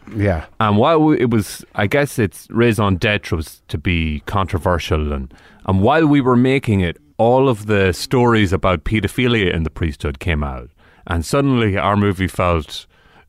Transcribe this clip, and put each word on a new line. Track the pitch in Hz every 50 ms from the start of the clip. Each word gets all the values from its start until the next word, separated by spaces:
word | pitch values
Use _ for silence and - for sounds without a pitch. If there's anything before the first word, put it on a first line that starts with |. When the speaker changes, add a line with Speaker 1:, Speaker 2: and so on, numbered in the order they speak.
| - - -
Speaker 1:
Yeah. | 107 101 101 87 78 - - - -
Speaker 2:
And | 110 104 104
while | 104 123 156 165 156
we, | 156 156 151 -
it | 127 120
was, | 117 110 95 - - - - _ -
I | - 104
guess | 98 - 143 143 - - -
its | 107 90 - - - -
raison | - 110 120 120 107 104 107 98 98
d'etre | 82 - 107 104 101 - - 98
was | 80 76 - - _ _
to | - -
be | 80 - 95 87 82 82 78 76 73 -
controversial, | - - 98 95 - - 82 - 92 90 82 - - 80 78 76 73
and, | 73 69 65 - - - - - - - -
and | 92 95 95
while | 98 123 147 165 165
we | 147 147 143
were | 123 127 123
making | 120 127 131 135 139 - 120 104 98
it, | 90 85 - _ _ _ _ -
all | 110 117 123 131 135
of | 135 117 101 104
the | 107 107 101 95 92 82
stories | - - - 139 123 120 120 117 107 104 85
about | 95 82 - 95 90 78 -
paedophilia | - 113 110 127 131 - - 123 123 120 110 95 87 80
in | 82 80
the | 78
priesthood | - - 87 80 71 - - 76 69 -
came | - 87 80 76 73
out. | 69 64 62 60 - _ _ _ _ _ _ -
And | - 85 82 80
suddenly | - - 143 139 139 131 120 113 104 95
our | 95 76 98 104
movie | 104 101 101 92 92 95
felt | 85 - - 92 87 85 80 76 - - - - _ _ _ _ _ _ - _